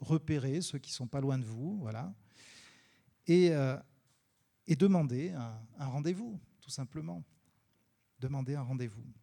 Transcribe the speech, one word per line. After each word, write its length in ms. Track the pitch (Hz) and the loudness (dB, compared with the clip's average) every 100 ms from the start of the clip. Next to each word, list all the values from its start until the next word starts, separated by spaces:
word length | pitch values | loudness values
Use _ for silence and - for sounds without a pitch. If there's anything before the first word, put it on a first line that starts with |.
repérer 600 | - 160 156 151 135 151 | 0 2 2 0 0 -2
ceux 160 | 175 139 | -2 -6
qui 120 | - | -8
sont 160 | - 123 | -8 -6
pas 140 | 139 | -2
loin 160 | 135 131 | 0 0
de 80 | |
vous, 320 | 113 113 156 208 | -2 -6 -6 -6
voilà, 340 | 113 110 175 147 _ - - - - - _ _ _ _ - | -6 -6 -8 -12 _ -20 -20 -20 -20 -20 _ _ _ _ 4
et, 240 | 175 175 | 6 8
euh, 260 | 151 135 127 - _ _ _ _ _ _ _ - | 6 2 0 -8 _ _ _ _ _ _ _ 0
et 80 | |
demander 580 | 147 196 185 143 123 170 | 4 6 6 4 0 -4
un, 280 | 156 117 113 113 - | -6 -8 -10 -14 -10
un 80 | 139 | -6
rendez-vous, 540 | 135 151 185 240 202 - _ | -2 -2 -2 -4 -10 -14 _
tout 80 | - | -12
simplement. 520 | 135 127 156 160 175 151 _ _ _ _ _ _ _ _ - | -10 -8 -8 -8 -10 -12 _ _ _ _ _ _ _ _ -8
Demander 340 | 131 139 131 | -4 -4 -2
un 80 | 143 | -4
rendez-vous. 420 | 123 131 123 104 117 - | -2 -2 -4 -8 -16 -18